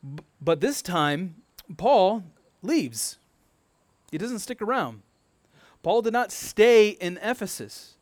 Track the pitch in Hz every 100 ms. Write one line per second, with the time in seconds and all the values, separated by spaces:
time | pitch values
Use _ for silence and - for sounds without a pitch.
0 | 139 147 - _ 147 165 220 285 - 175
1 | 147 147 185 160 _ - - 170 202 269
2 | 190 220 175 _ _ _ 185 - 143 113
3 | - - _ _ _ _ _ _ _ _
4 | _ 156 220 240 - 247 208 262 147 110
5 | _ _ _ _ _ _ _ _ - 220
6 | 226 233 240 - - - 220 233 214 -
7 | 180 180 208 240 196 - 107 - - _